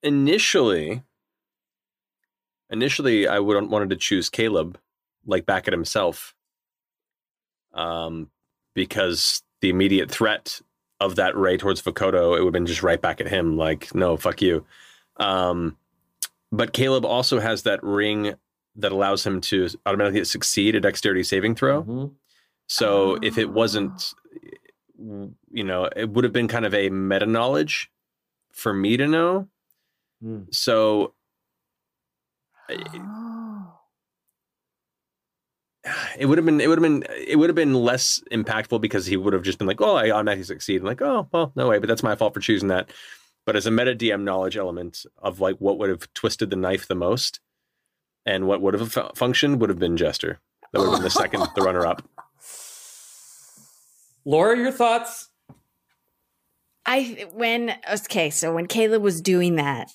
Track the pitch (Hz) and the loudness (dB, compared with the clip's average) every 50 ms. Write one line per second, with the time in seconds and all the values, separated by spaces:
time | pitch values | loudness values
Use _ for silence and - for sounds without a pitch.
0 | - 151 143 143 139 143 170 214 214 - - 190 135 113 95 82 78 78 101 123 | 0 2 2 4 4 4 4 4 2 4 4 4 4 4 4 2 0 -2 -6 -8
1 | 131 _ _ _ _ _ _ _ _ _ _ _ _ _ _ _ _ _ _ _ | -8 _ _ _ _ _ _ _ _ _ _ _ _ _ _ _ _ _ _ _
2 | _ _ _ _ _ _ _ _ _ _ _ _ _ _ - 107 123 143 139 - | _ _ _ _ _ _ _ _ _ _ _ _ _ _ 2 2 2 2 2 2
3 | 143 131 117 107 98 62 - 104 101 101 104 101 104 - 107 107 104 95 95 90 | 2 4 4 6 4 4 2 2 2 4 4 2 2 2 0 0 2 0 -2 -2
4 | - - 104 95 82 - - - 113 113 104 85 80 85 90 - _ _ _ _ | 0 0 0 0 0 -2 -2 0 0 2 2 0 -2 -2 -6 -16 _ _ _ _
5 | _ _ _ _ _ - 98 92 85 - 98 92 - - 90 87 82 - - 110 | _ _ _ _ _ -2 -2 -2 0 0 -2 0 0 -2 -2 -2 -2 -2 -2 0
6 | 98 87 82 - - - _ _ _ _ _ _ _ _ _ _ _ _ _ _ | 0 0 -2 -4 -14 -20 _ _ _ _ _ _ _ _ _ _ _ _ _ _
7 | _ _ _ _ _ _ _ _ _ _ _ _ _ _ _ - 82 85 85 85 | _ _ _ _ _ _ _ _ _ _ _ _ _ _ _ -8 -6 -4 -4 -6
8 | 82 82 82 82 78 - _ _ _ _ _ _ _ _ _ - 92 - - 107 | -6 -8 -8 -10 -12 -14 _ _ _ _ _ _ _ _ _ -4 -4 -2 0 0
9 | 98 90 85 78 - - - - _ _ _ _ - 95 90 92 95 98 98 95 | 0 0 0 0 -2 -2 -2 -4 _ _ _ _ 0 0 2 4 4 4 4 2
10 | 85 - - - 113 107 107 - _ - - - _ _ _ _ _ _ _ _ | 0 0 -2 0 0 0 0 -2 _ -12 -14 -14 _ _ _ _ _ _ _ _
11 | 101 98 90 - 95 92 - - 95 92 92 87 - 101 95 - - 90 85 - | -2 -2 0 0 0 0 2 2 2 2 2 2 0 -2 -2 -2 -4 -6 -4 0
12 | 104 95 92 90 87 85 87 82 90 90 82 90 87 85 85 85 95 90 85 85 | 0 2 2 4 4 4 4 4 2 2 2 0 -2 -2 -2 0 2 2 2 2
13 | - 90 78 - - 85 101 95 87 82 78 80 80 80 78 73 - - - - | 0 -4 -4 -4 -4 -2 -2 0 0 0 0 0 0 0 -2 -4 -6 -8 -2 0
14 | 92 87 85 80 - 92 82 - 101 92 85 78 - _ - - - - - _ | 0 2 0 0 0 -2 -2 2 2 2 2 2 -2 _ -20 -20 -20 -20 -20 _
15 | _ _ _ - - 101 95 92 92 90 87 87 87 82 80 _ _ _ _ _ | _ _ _ -4 -2 0 0 0 0 0 0 -2 -4 -4 -6 _ _ _ _ _
16 | _ _ _ _ - - _ _ _ _ - 104 117 113 - - 135 135 135 131 | _ _ _ _ -14 -14 _ _ _ _ -2 -2 -2 -2 0 -2 0 2 2 2
17 | 117 - 117 123 127 - 143 120 107 113 113 98 - 110 101 - - 101 101 101 | 2 0 0 0 0 2 0 0 0 0 -2 -2 0 -2 -2 -2 -2 -2 0 0
18 | 104 104 107 107 104 104 104 _ _ _ _ _ _ _ _ 110 104 101 95 98 | 0 0 0 -2 -2 -4 -6 _ _ _ _ _ _ _ _ -4 -4 -2 0 2
19 | 98 98 98 98 - 107 98 92 90 - 104 95 92 87 - - _ 101 101 101 | 2 2 0 0 -2 -2 -4 -4 -2 -2 0 0 0 0 -4 -6 _ -2 0 2
20 | 104 101 98 104 87 - - - - - - - 101 107 110 107 92 101 92 - | 0 2 2 0 0 -2 -4 -4 -2 -2 0 2 2 2 2 2 2 0 -2 0
21 | - 107 98 92 90 - - 95 92 110 113 113 - 135 139 147 - 104 117 127 | -2 0 0 0 -2 0 0 0 0 0 -2 0 0 0 0 0 -2 -6 -8 -8
22 | 135 147 143 _ _ _ _ _ _ _ _ _ _ _ - - 117 107 101 101 | -8 -8 -12 _ _ _ _ _ _ _ _ _ _ _ -4 0 0 2 4 4
23 | 98 95 95 - 113 110 110 113 110 - - 110 113 110 104 107 98 98 95 - | 4 2 2 0 -2 -2 0 0 -2 0 2 2 2 2 2 0 -2 -2 -6 -8
24 | - - - _ _ - - - - - - - _ _ _ _ _ _ _ - | -12 -12 -12 _ _ -20 -20 -20 -20 -20 -20 -20 _ _ _ _ _ _ _ -20
25 | 104 110 104 101 101 98 - _ _ _ - 117 104 95 92 90 92 - - - | -16 -14 -14 -14 -14 -14 -16 _ _ _ -10 -8 -6 -4 -2 -2 -2 -2 -4 -4
26 | 113 113 104 117 127 123 - 120 120 107 110 120 110 104 95 104 98 98 95 95 | -6 -2 0 2 0 2 2 0 0 0 0 0 0 0 2 2 0 0 0 -2
27 | 95 95 98 98 104 107 113 113 117 127 139 151 156 151 - - - _ _ _ | 0 0 2 2 2 2 2 2 2 2 2 0 0 -2 -2 -6 -6 _ _ _
28 | _ _ _ _ _ _ _ _ _ _ _ - - 117 101 98 98 101 113 123 | _ _ _ _ _ _ _ _ _ _ _ -6 -4 -2 -2 0 0 2 2 2
29 | 139 147 156 165 165 175 185 196 196 196 _ _ _ _ _ _ _ _ _ _ | 2 2 2 2 2 2 0 -2 -4 -6 _ _ _ _ _ _ _ _ _ _
30 | _ _ _ _ 113 110 113 107 95 90 - - - - 117 110 110 110 107 107 | _ _ _ _ -12 -12 -12 -12 -12 -8 -6 -4 0 2 2 4 4 4 4 2
31 | 98 - _ _ _ _ _ _ _ _ _ _ _ _ _ _ _ _ _ _ | 0 0 _ _ _ _ _ _ _ _ _ _ _ _ _ _ _ _ _ _
32 | _ _ _ _ _ _ _ _ _ _ _ _ _ - - - - - 156 170 | _ _ _ _ _ _ _ _ _ _ _ _ _ -12 -12 -12 -12 -12 -14 -14
33 | 185 196 214 220 226 233 226 226 226 220 214 208 190 170 165 _ _ _ _ _ | -14 -14 -14 -12 -12 -12 -12 -12 -12 -12 -14 -14 -16 -18 -20 _ _ _ _ _
34 | _ _ _ _ _ _ _ _ _ _ _ _ _ _ _ _ _ _ _ _ | _ _ _ _ _ _ _ _ _ _ _ _ _ _ _ _ _ _ _ _
35 | _ _ _ _ _ _ _ _ _ _ _ _ _ _ _ _ _ - - - | _ _ _ _ _ _ _ _ _ _ _ _ _ _ _ _ _ -8 -8 -8
36 | - - - - 135 139 147 165 165 165 156 147 117 147 165 165 165 160 151 135 | -8 -10 -6 -2 2 2 4 4 4 4 4 4 4 4 4 4 4 4 2 2
37 | - - - - - - - 151 156 170 175 160 160 147 131 127 120 120 120 131 | -2 -6 -10 -10 -6 2 4 6 6 6 4 2 2 4 4 4 4 2 2 2
38 | - - - - - - - 113 107 110 110 110 107 - 120 110 107 107 - 101 | 0 -2 -2 -2 -6 -4 -4 -4 -2 -2 -4 -4 -2 -2 -2 -2 -2 0 -2 -2
39 | 92 92 98 92 92 101 98 92 87 95 87 - 104 95 98 - 104 214 202 151 | -2 0 -2 0 2 2 0 0 0 -2 -4 -2 -2 -2 0 2 2 4 4 4
40 | 113 113 107 107 107 104 104 98 92 90 - - - - 98 92 92 98 120 135 | 4 2 2 2 2 0 -2 -2 -4 -10 -10 -10 -4 -2 -2 -2 -2 -4 -4 -2
41 | - 285 269 233 180 - - 170 165 139 - 131 127 127 110 104 95 110 117 113 | -2 -2 0 -2 -4 -2 -2 -2 -2 -2 -2 -2 0 2 2 2 2 0 -2 0
42 | - 113 104 98 113 104 - 104 95 - 110 98 95 98 92 92 95 - - - | 0 -2 0 0 0 -2 -2 -4 0 0 0 0 2 0 0 0 -2 -4 -12 -20
43 | - - - - _ _ _ _ _ - 107 104 95 113 113 113 123 127 127 110 | -20 -20 -20 -20 _ _ _ _ _ -2 -2 0 0 2 2 2 2 2 0 0
44 | 117 113 104 101 101 101 92 95 92 92 90 107 98 90 85 87 87 87 - - | 0 0 0 0 -2 -2 -2 -2 -2 -2 -4 -4 -6 -6 -6 -8 -10 -12 -14 -16
45 | - - _ _ - 101 90 92 95 92 98 - 98 98 98 - 107 98 95 85 | -20 -20 _ _ -6 -6 -4 0 -2 -2 -2 0 0 0 0 2 0 -2 -2 -2
46 | - - _ - - 110 - - 113 98 98 95 92 90 95 95 - - 95 90 | -6 -14 _ -4 -4 -4 -2 -2 -4 -4 -2 -2 0 0 -2 -2 -4 -6 -4 -2
47 | 87 90 107 131 - - - - _ _ _ _ _ _ _ _ _ _ _ _ | 0 0 0 0 -2 -6 -6 -10 _ _ _ _ _ _ _ _ _ _ _ _
48 | _ _ _ _ _ 113 101 95 95 95 101 90 95 98 95 101 117 113 - - | _ _ _ _ _ -4 -2 -2 0 0 0 2 2 0 0 0 -2 -2 -4 -4
49 | - - - - 123 123 123 - - 143 143 127 113 101 95 85 92 85 85 82 | -4 -4 -4 -2 -2 0 2 2 2 2 2 2 2 0 2 0 0 0 0 2
50 | 87 - - - - 82 82 - _ _ _ _ - - - - 98 92 90 95 | 0 0 -2 -2 -6 -6 -8 -8 _ _ _ _ -20 -6 -2 0 2 2 2 0
51 | 92 90 - - - 92 - 104 - - - 101 98 92 90 90 87 82 85 - | 0 0 0 0 0 0 0 -2 -2 -2 0 0 0 2 2 2 0 0 -2 -4
52 | - _ _ - - _ _ _ - - - - - - - - - - - - | -6 _ _ -20 -20 _ _ _ -20 -20 -20 -18 -18 -18 -20 -20 -20 -20 -20 -20
53 | - - - - - - - - - - - - - - _ _ _ _ _ _ | -20 -20 -20 -20 -20 -20 -20 -20 -20 -20 -20 -20 -20 -20 _ _ _ _ _ _
54 | _ _ _ _ _ 143 139 156 175 214 233 240 240 262 254 - 240 233 226 233 | _ _ _ _ _ 2 4 4 6 4 4 2 2 -2 0 2 2 2 2 2
55 | 233 - - - - _ _ _ _ _ - _ _ _ _ _ _ _ _ _ | -2 -6 -14 -14 -18 _ _ _ _ _ -20 _ _ _ _ _ _ _ _ _
56 | _ _ _ _ _ _ _ _ _ _ _ _ _ _ _ _ _ - 247 269 | _ _ _ _ _ _ _ _ _ _ _ _ _ _ _ _ _ 0 0 0
57 | 269 240 226 - - 165 175 214 233 226 226 240 240 233 208 - - - 202 202 | 0 -2 -6 -12 -14 -14 -8 -4 -2 -2 0 0 -2 -4 -6 -8 -6 -6 -6 -6
58 | - - - 214 170 147 151 - - 160 165 165 175 180 - 220 226 220 220 220 | -6 -4 -2 0 0 0 0 -2 -2 -2 -2 -2 -2 -2 0 2 2 4 2 2
59 | 202 202 180 165 170 196 185 180 175 175 170 160 143 143 139 117 101 - - | 2 2 0 0 0 2 2 4 4 4 2 2 0 -2 -2 -4 -8 -12 -16